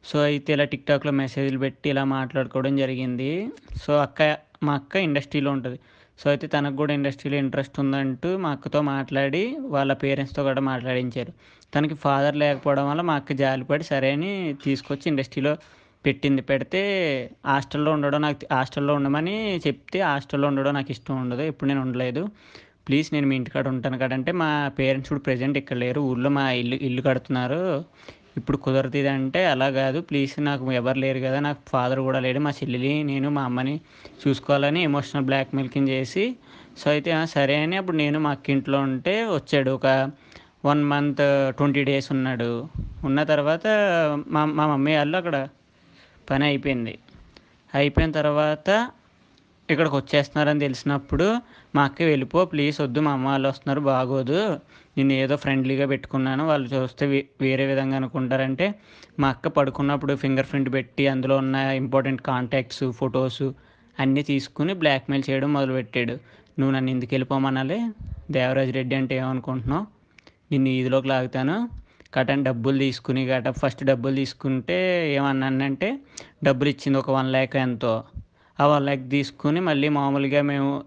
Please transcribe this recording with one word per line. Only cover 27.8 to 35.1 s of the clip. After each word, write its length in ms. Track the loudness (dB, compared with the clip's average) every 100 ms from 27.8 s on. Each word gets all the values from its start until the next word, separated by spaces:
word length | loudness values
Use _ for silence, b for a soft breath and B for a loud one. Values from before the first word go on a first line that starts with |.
| -6 B B B B -10
ఇప్పుడు 220 | -2 -2
కుదరదు 380 | 2 0 0 0
ఇది 140 | 0
అంటే 300 | 0 0 2 2
అలా 220 | 2 2
కాదు. 280 | 2 0 -2
ప్లీజ్ 340 | -2 -2 -2 -2
నాకు 320 | -2 -2 -2
ఎవరు 260 | 0 0 0
లేరు 220 | 0 0
కదా. 180 | 0 0
నాకు 200 | -2 -4 -2
ఫాదర్ 340 | 0 2 0
కూడా 200 | 0 0
లేడు. 200 | 0 0
మా 120 | -2
చెల్లెలి, 400 | -2 -4 -2 0 0
నేను, 240 | -2 -2 0
మా 120 | -2
అమ్మని 300 | -2 -2 -2 -4 B B B -4
చూసుకోవాలని 600 | 0 0 2 2 4 2
ఎమోషనల్ 440 | 2 0 -2